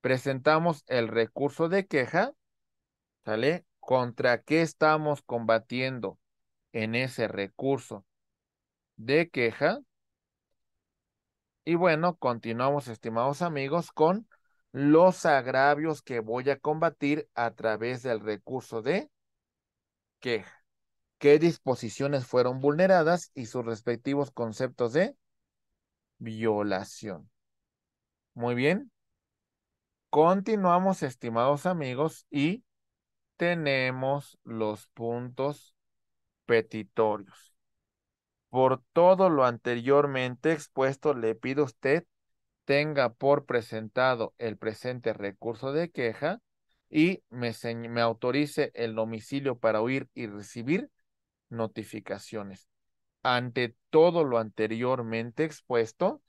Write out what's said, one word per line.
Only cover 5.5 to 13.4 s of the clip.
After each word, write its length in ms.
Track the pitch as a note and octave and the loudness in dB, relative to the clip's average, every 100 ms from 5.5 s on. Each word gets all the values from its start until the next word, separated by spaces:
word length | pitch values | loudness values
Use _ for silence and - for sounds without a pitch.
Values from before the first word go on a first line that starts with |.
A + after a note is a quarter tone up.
| A2+ - B2 C3 B2+ G2+ - _ _ _ _ _ | 2 2 -4 -4 -4 -8 -10 _ _ _ _ _
en 240 | A#2 A2 A#2 | -6 -4 -2
ese 320 | B2+ B2+ A2 | -4 -2 -4
recurso 760 | G2 G2 - C3 C3+ - G#2+ _ _ _ _ _ _ _ _ _ - | -2 -6 -4 -2 -2 -4 -16 _ _ _ _ _ _ _ _ _ -14
de 340 | A2+ D3 E3+ | 0 2 2
queja? 500 | - A#2 A2 D3 B3 - _ _ _ _ _ _ _ _ _ _ _ _ _ _ _ _ _ - | 0 -2 2 0 0 -10 _ _ _ _ _ _ _ _ _ _ _ _ _ _ _ _ _ -2
Y 100 | E3+ | 2
bueno, 400 | F3+ D#3 F3 E3+ | 2 2 0 -2
continuamos, 680 | C3 A#2 A2+ A2+ C3 C#3+ B2+ | -4 -4 -6 -2 0 -2 -4
estimados 540 | A2 A#2+ A2+ B2+ C#3+ | -12 -6 -2 -2 -2